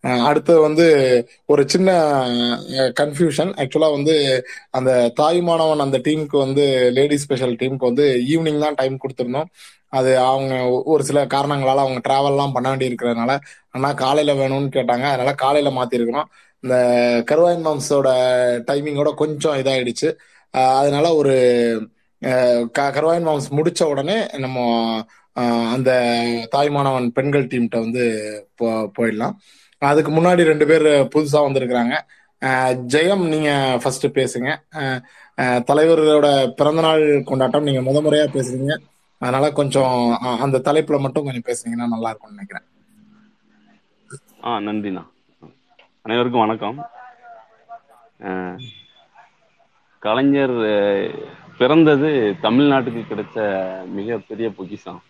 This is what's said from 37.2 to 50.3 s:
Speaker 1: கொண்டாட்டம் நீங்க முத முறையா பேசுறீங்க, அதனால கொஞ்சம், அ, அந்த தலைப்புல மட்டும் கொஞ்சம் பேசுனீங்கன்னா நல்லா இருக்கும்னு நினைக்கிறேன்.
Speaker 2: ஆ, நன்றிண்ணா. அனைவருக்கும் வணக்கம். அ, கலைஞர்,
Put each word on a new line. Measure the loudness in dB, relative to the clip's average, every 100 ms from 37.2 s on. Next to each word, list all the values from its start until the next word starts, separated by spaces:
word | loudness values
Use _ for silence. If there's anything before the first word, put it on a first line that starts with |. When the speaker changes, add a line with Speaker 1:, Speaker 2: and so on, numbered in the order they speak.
| 0
Speaker 1:
கொண்டாட்டம் | 0 0 0
நீங்க | 0 -2 0
முத |
முறையா | 0 2 2 0 -2
பேசுறீங்க, | -6 -4 -4 -6 _ _ _ _
அதனால | -4 0 0
கொஞ்சம், | 0 0 0 2 2 0 0
அ, | -2
அந்த | -2 0 0
தலைப்புல | 2 0 0 -2
மட்டும் | -2 -4 -6
கொஞ்சம் | -8 -8
பேசுனீங்கன்னா | -8 -6 -6 -4
நல்லா | -4 -6
இருக்கும்னு | -8 -18 -20
நினைக்கிறேன். | -16 -18 _ _ _ _ _ _ _ _ _ _ _ _ _ _ _ -20 _ _
Speaker 2:
ஆ, | -6 -6
நன்றிண்ணா. | -4 -6 -6 -10 -12 _ _ _ -20 _ _ _ _ _
அனைவருக்கும் | -4 -2 0 2
வணக்கம். | 0 0 -6 -10 -16 -18 -20 -20 -20 -20 _ _ _ -20 _ _ _ _
அ, | -10 -8 -8 -12 -18 -20 _ _ _ -20 -20 _ _ _ _ _ _ _
கலைஞர், | -4 0 2